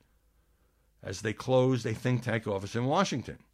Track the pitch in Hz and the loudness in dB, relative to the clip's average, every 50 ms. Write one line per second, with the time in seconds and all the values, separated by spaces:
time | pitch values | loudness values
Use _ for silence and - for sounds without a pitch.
0 | _ _ _ _ _ _ _ _ _ _ _ _ _ _ _ _ _ _ _ _ | _ _ _ _ _ _ _ _ _ _ _ _ _ _ _ _ _ _ _ _
1 | - 101 98 - 110 110 104 - - 127 127 127 127 131 131 123 - 120 110 - | -10 -10 -10 -4 -4 -4 -4 -4 0 2 4 6 6 4 2 2 0 -4 -6 -2
2 | - 135 127 117 120 117 107 117 110 107 101 95 98 98 - 117 123 131 151 185 | 0 0 0 0 0 -2 -2 -2 -2 -2 -4 -2 -4 -4 -4 -2 0 2 2 2
3 | 196 190 156 127 92 - 67 - - _ | 2 2 0 -6 -6 -8 -12 -14 -18 _